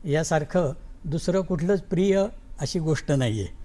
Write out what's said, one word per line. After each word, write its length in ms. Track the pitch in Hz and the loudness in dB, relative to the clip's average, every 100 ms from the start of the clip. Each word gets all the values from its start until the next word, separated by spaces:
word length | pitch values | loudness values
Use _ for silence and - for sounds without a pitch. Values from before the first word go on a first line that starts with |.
यासारखं 680 | 165 147 160 160 147 180 165 156 - - | 0 0 2 0 2 0 0 -2 -12 -12
दुसरं 360 | 156 156 - 185 | -6 -2 0 0
कुठलंच 400 | 185 170 175 196 | 0 0 2 0
प्रिय 440 | - 175 196 196 202 - - - | 2 2 4 4 2 -4 -14 -6
अशी 180 | 139 180 | -4 -2
गोष्ट 340 | 156 151 - | 0 0 2
नाही 280 | 143 123 104 | 2 2 0
आहे. 80 | 90 - | -6 -8